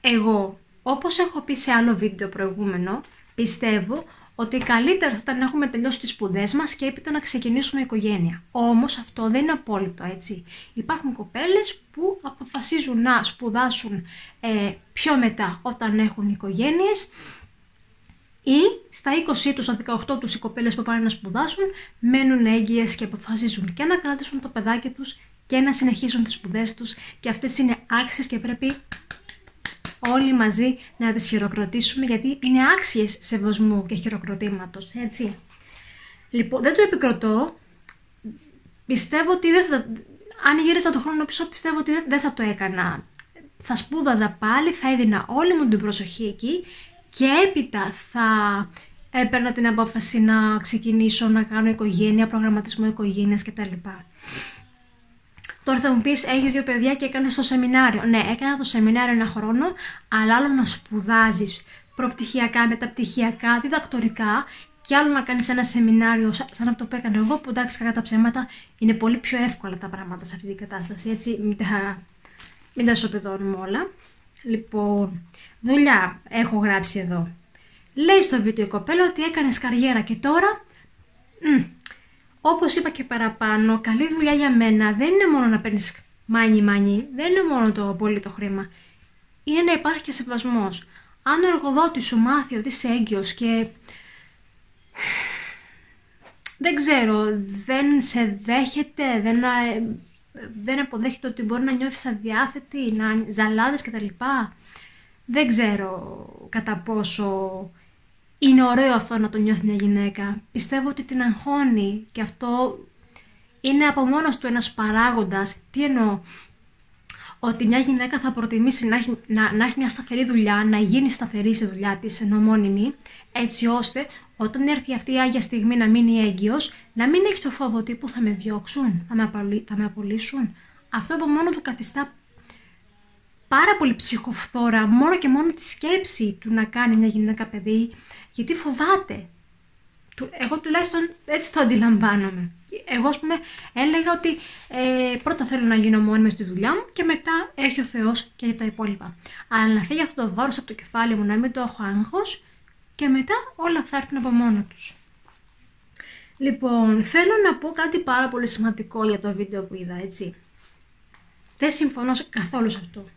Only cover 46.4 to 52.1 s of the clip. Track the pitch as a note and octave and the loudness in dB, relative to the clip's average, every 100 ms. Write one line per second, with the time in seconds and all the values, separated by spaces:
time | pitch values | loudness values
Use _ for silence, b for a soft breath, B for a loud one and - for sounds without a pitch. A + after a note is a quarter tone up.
46.4 | A#3 F4+ F4+ B B B _ - C4 D4 | -6 -6 -6 B B B _ 0 2 4
47.4 | F#4+ F4 - G#3+ G3+ - - A#3+ A3 A3 | 4 2 -4 -4 -6 -8 -10 0 2 2
48.4 | G#3 G3+ G3+ B B B - B3+ B3 B3+ | 2 -2 -4 B B B -6 -2 0 0
49.4 | B3 B3 A#3 A3 A3+ A3+ A3 A#3 A3 A3 | 0 0 0 2 0 0 -2 4 4 6
50.4 | G#3+ G#3+ G#3 A3+ A3+ A3 A3 - A3+ A3 | 4 0 -2 -4 0 2 4 2 2 2
51.4 | G#3+ A3 A3 A3+ G#3+ F3+ G#3+ | 2 0 0 0 0 2 4